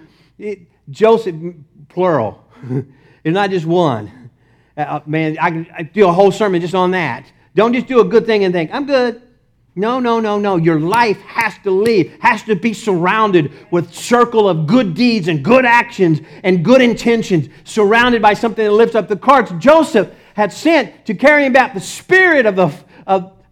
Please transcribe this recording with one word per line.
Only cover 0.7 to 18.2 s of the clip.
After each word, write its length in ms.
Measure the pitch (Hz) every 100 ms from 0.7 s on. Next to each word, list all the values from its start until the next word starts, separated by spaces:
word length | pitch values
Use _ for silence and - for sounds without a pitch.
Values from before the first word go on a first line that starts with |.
| _ -
Joseph, 440 | 135 214 226 208 160 175 165 143 _ 143
plural. 560 | - 185 147 107 98 _ _
<laughs> 220 | 123 131 - _ _ _
It's 120 | 156
not 160 | 185 196
just 160 | 190 160
one. 640 | 180 165 113 104 - - _ _ _ _ -
Uh, 20 |
uh, 200 | 143 151
man, 320 | 156 156 156 156
I 120 | 160
can, 160 | 165 165 -
I 60 |
do 260 | 151 208 185
a 40 |
whole 200 | 170 196
sermon 300 | 190 208 175
just 120 | 175
on 180 | 185 180
that. 380 | 185 151 120 - _ _
Don't 200 | 165 226
just 120 | 247 -
do 140 | 254
a 40 |
good 200 | 185 226
thing 200 | 226 214
and 100 | 190
think, 160 | 180 156
"I'm 140 | 233 277
good." 340 | 269 247 240 _ _ _ _ _
No, 260 | 175 214 254
no, 200 | 240 226
no, 180 | 220 208
no. 180 | 208 180
Your 240 | 165 160
life 400 | 160 226 240 190
has 340 | - - 220 -
to 60 | 202
lead, 460 | 190 226 220 151 -
has 220 | 233 214
to 120 | - 208
be 160 | 233
surrounded 800 | 208 214 180 180 214 214 180 143 - -
with 220 | 175 170
circle 560 | - - 240 240 220 202
of 180 | 160 151
good 280 | 247 208
deeds 340 | 160 247 220 165
and 160 | 156
good 220 | 135 254 247
actions 540 | 240 226 - 175 151 - -
and 220 | 190 185
good 160 | 165 254
intentions, 680 | 247 214 240 233 - 175 127 -
surrounded 580 | - 226 202 226 247 233